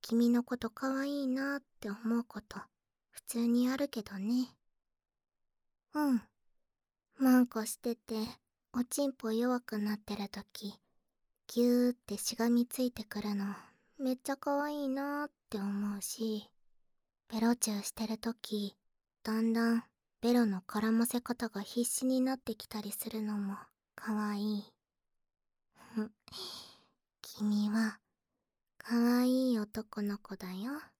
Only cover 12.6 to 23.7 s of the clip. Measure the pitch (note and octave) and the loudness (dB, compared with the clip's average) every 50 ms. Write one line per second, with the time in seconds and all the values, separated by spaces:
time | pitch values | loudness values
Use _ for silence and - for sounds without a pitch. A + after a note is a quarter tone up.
12.6 | A#3+ B3 - - B3+ B3 B3 - G#3+ _ - G#3 G#3 G#3 G#3 G3+ G3 G3+ G3+ - | 4 2 0 -2 -2 -2 -2 -6 -12 _ -8 -6 -4 -2 -2 -2 -2 -4 -6 -8
13.6 | - - _ _ _ _ _ _ C#4 B3+ B3+ B3+ _ - C#4 - - D4 C#4+ C#4+ | -12 -20 _ _ _ _ _ _ -2 -2 -2 -2 _ -6 -6 -4 -2 -2 0 0
14.6 | C#4+ D4 D4 D4 C#4+ C4+ C4 C4+ C#4 C#4+ C#4+ C#4+ D4 D4 _ _ _ _ - G#3+ | 0 -2 -2 -2 -2 -2 -2 -2 -2 -2 -2 -4 -4 -6 _ _ _ _ -6 -4
15.6 | G3 G3+ G3+ G3+ G#3 G#3 G#3 G3+ G3+ - - - A3+ A3+ G#3+ G#3+ G#3 - _ _ | -2 -2 -2 -2 -2 -2 -2 -4 -6 -10 -6 -4 -4 -2 -2 -4 -6 -10 _ _
16.6 | _ _ _ _ _ _ _ _ _ _ _ _ _ _ - A3 A3 A#3 A#3+ A#3+ | _ _ _ _ _ _ _ _ _ _ _ _ _ _ -2 2 4 4 4 4
17.6 | - - G#3 G3+ G3+ - - - A3+ G#3+ A3+ A3 - A3+ A#3 _ _ - - G#3+ | 2 -2 -2 -2 -4 -6 -8 -6 -4 -4 -4 -4 -4 -6 -6 _ _ -6 -4 -4
18.6 | G3+ G3+ - _ _ _ _ _ _ _ _ _ _ - A3 A3 A3+ A3+ A3+ A3+ | -4 -6 -10 _ _ _ _ _ _ _ _ _ _ -2 0 2 2 2 4 4
19.6 | A#3 A#3 A#3 A#3 - _ _ _ _ _ _ _ - A#3 A#3+ A#3+ A#3+ G#3+ G3 F#3 | 4 4 4 2 0 _ _ _ _ _ _ _ 2 4 6 6 6 4 2 -2
20.6 | - _ - G#3+ G#3+ A3 A3 A3+ A#3 A#3+ - B3 A#3+ - B3 - B3 A3+ _ G3+ | -6 _ -2 0 2 4 4 4 4 2 0 -2 -2 -2 -4 -4 -4 -6 _ -6
21.6 | G#3 - - A#3+ A#3+ - - - - B3+ C4 C4 B3+ C4 C4 C4 _ - A3+ A3 | -8 -4 -2 -2 0 0 -2 -2 0 2 2 2 2 2 0 -2 _ -8 -8 -8
22.6 | - - - A3 G#3 G3+ G#3 - - A3+ A3 A3 G#3+ G#3 G#3+ G#3 G3+ G3 G3 - | -8 -10 -8 -8 -6 -6 -8 -8 -8 -6 -6 -4 -4 -2 -2 -2 -4 -4 -6 -8
23.6 | - - | -10 -18